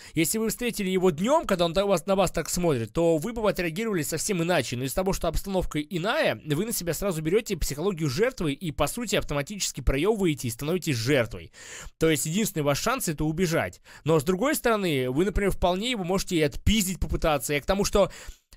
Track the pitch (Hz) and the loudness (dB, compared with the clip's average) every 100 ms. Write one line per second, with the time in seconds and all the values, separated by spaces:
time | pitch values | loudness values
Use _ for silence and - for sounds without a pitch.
0 | - 151 165 220 220 - 240 - 185 185 | -6 -2 0 0 -2 -2 -4 -2 -2 2
1 | 185 151 214 320 311 185 170 190 202 175 | 2 2 2 2 2 2 2 2 2 0
2 | 196 196 175 170 156 180 175 127 113 165 | 2 2 2 0 -4 0 2 2 0 2
3 | 170 160 196 233 214 180 175 160 226 180 | 4 2 0 0 0 0 -2 -2 -2 -2
4 | 143 160 - 180 165 170 120 123 135 - | -2 -4 -2 0 2 2 0 -4 -4 -2
5 | 190 170 170 151 196 190 - 156 151 170 | -2 0 -2 -2 -2 -2 0 -2 -4 -4
6 | 196 302 214 110 151 147 220 - 170 - | -2 2 2 0 -2 -2 0 -2 -4 -2
7 | 196 160 156 208 214 170 - 143 190 160 | -2 -2 0 0 0 -2 -2 -2 -2 0
8 | 156 131 240 254 165 139 165 131 147 - | -2 0 -2 0 -4 -4 -6 -2 -2 -2
9 | 233 175 - 143 139 202 - - 127 135 | -2 -2 -2 -4 -4 -6 -6 -2 0 2
10 | 190 220 180 139 123 - 147 185 160 120 | 2 2 2 0 -4 -4 -4 -2 -2 -2
11 | 117 143 107 92 80 - - - - - | 2 2 0 -4 -14 -18 -18 -16 -16 0
12 | 160 143 156 185 214 160 143 139 220 262 | 2 2 0 0 0 0 0 0 0 -2
13 | - 147 156 156 175 160 95 - - - | -4 -2 -2 0 0 0 -2 -6 -20 -8
14 | 151 160 151 185 269 311 240 214 180 135 | 2 2 2 2 2 2 2 2 2 0
15 | 127 131 196 202 196 - 180 185 240 233 | 0 0 0 2 0 2 2 2 -2 -2
16 | 170 190 - 170 147 - - 220 185 175 | -2 -2 0 0 0 2 2 2 2 -2
17 | 156 151 165 147 - 147 - 190 202 208 | -2 0 0 0 0 -2 0 0 2 4
18 | 180 - - - _ | 2 0 -16 -18 _